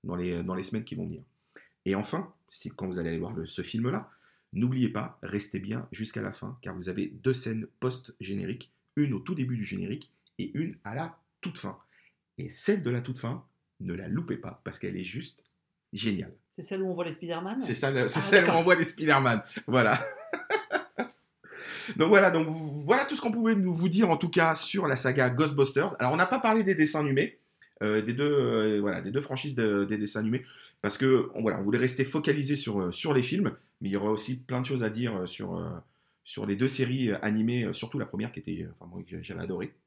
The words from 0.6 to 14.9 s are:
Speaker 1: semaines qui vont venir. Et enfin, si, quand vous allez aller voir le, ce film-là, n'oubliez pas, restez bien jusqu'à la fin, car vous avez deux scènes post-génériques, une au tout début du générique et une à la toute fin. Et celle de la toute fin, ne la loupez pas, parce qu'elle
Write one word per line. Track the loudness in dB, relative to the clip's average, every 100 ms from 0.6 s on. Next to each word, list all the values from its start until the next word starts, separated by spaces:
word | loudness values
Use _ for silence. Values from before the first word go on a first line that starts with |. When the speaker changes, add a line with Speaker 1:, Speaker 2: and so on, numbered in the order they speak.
Speaker 1:
semaines | -4 -6
qui | -6
vont | -8 -8
venir. | -10 -16 _ _ -20 _ _
Et | -2 -2
enfin, | -2 -4 -6 _ _
si, | -14 -14
quand | -8 -6
vous | -4
allez | -4
aller | -4
voir | -4
le, | -6 -8
ce | -8
film-là, | -6 -2 -2 -4 -8 _ _ _ _
n'oubliez | -2 0 2 0
pas, | 0 -6 -10
restez | -6 -6 -4 -6
bien | -6 -8 -8
jusqu'à | -10 -8 -6
la | -8
fin, | -8 -14 -12
car | -12 -10
vous | -8
avez | -6 -6
deux | -2 -2
scènes | 0 -2 -6 -8 _
post-génériques, | -6 -6 -14 -14 -8 -6 -6 -8 -12 _ _
une | -2 0
au | -2
tout | -4
début | -4 -2 -4
du |
générique | -4 -6 -6 -8 -12 _ _ -10
et | -8
une | -4 -6 -8
à | -10
la | -8 -8 -12 _ _
toute | -10 -8
fin. | -12 -12 _ _ _ _ _ -14
Et | -12
celle | -4 0 0
de | 0
la | -4
toute | -4 -8
fin, | -6 -8 -12 _ _ _
ne | -8
la | -8 -4
loupez | -4 -4 -8
pas, | -8 -12
parce | -14 -10
qu'elle | -8